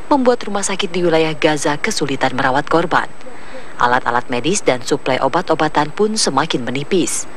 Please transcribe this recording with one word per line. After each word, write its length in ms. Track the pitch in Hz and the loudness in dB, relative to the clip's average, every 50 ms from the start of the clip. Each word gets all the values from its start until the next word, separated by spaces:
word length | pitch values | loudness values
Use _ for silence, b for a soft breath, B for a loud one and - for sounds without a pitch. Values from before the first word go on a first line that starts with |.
| B - | B 2
membuat 320 | 302 277 254 247 247 240 - | 2 4 4 4 2 2 0
rumah 180 | - 202 202 | -4 -4 -2
sakit 300 | 190 - 202 180 - 185 | -2 -2 -2 -2 -2 -2
di 160 | 175 180 175 175 | 0 0 2 4
wilayah 240 | 160 160 160 156 | 4 4 2 2
Gaza 480 | 156 151 - 160 151 147 - 160 147 147 | 0 2 2 2 2 2 0 0 -2 0
kesulitan 560 | - - - - 160 139 139 131 - 131 131 | -2 -2 -2 -2 -2 -2 -2 0 0 -2 0
merawat 320 | 123 127 135 127 139 147 - | 0 0 0 2 0 0 2
korban. 400 | - 160 170 175 - 127 - - - - - - - B B B B B B B B B | 2 0 2 2 2 0 0 0 -6 -8 -8 -8 -8 B B B B B B B B B
Alat-alat 480 | 127 120 120 131 - 123 120 120 120 - | 2 2 2 2 2 2 0 0 0 0
medis 320 | 131 120 117 156 190 208 | -2 -2 0 0 0 0
dan 240 | - - 131 123 120 | 2 2 0 2 2
suplai 320 | - 156 135 - - 131 131 | -2 -2 0 0 0 0 2
obat-obatan 720 | - 135 - 165 180 - 160 147 160 160 - 151 147 147 | 0 0 0 0 0 0 0 2 2 0 2 0 0 0
pun 240 | 151 - 208 214 214 | 0 0 0 0 0
semakin 480 | 214 - - 143 135 147 170 - 139 | 0 0 0 0 0 0 0 -2 -2
menipis. 640 | 123 113 123 135 143 - - 185 147 - - - - - - | -2 -2 -4 -4 -2 0 0 0 2 0 -2 -4 -6 -8 -8